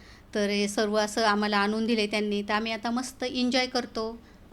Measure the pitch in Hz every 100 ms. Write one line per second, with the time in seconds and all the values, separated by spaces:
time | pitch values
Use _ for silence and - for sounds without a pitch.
0 | - - - 214 202 202 202 202 214 214
1 | 208 226 226 208 208 208 202 220 226 226
2 | 208 214 208 208 208 214 226 220 240 240
3 | 262 - 254 - 247 254 254 254 240 240
4 | 220 233 - - -